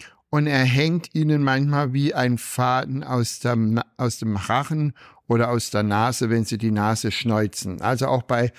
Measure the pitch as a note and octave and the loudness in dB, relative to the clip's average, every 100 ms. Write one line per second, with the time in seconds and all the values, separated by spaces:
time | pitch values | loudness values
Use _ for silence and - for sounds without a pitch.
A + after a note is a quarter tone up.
0 | - _ _ D3+ D3+ C#3 B2+ C3 D#3+ E3+ | -20 _ _ 0 2 2 4 4 2 0
1 | - D#3 D#3 D3 C#3 C3 C#3+ C#3+ C#3 C3+ | -2 -2 2 2 2 2 2 0 0 0
2 | C#3+ C#3+ B2 A#2+ - - B2+ B2+ C#3 C3 | 0 0 0 0 -4 -2 0 0 -2 -6
3 | D3 B2+ A2+ - B2 A#2 G#2+ A2+ - - | -2 -2 -2 -2 -2 0 2 0 -2 -4
4 | B2 - A2+ G2+ F2+ B2 C#3+ D#3 D3 - | -4 -4 -4 -4 0 -2 0 -2 -2 -4
5 | - _ - A#2 A#2+ A#2+ - G#2 G#2+ G#2 | -16 _ 0 2 2 0 -2 0 2 2
6 | A#2+ A#2+ A2+ A#2 G#2+ G#2+ A2+ G#2 G#2 A2 | 2 0 0 0 0 -2 0 0 0 0
7 | A2 - A#2+ G#2+ G#2 - G2+ F2+ G#2+ B2 | -2 -2 0 0 0 -4 -8 -4 -2 -2
8 | C3 B2+ - A#2+ A#2+ | 0 -2 0 0 -2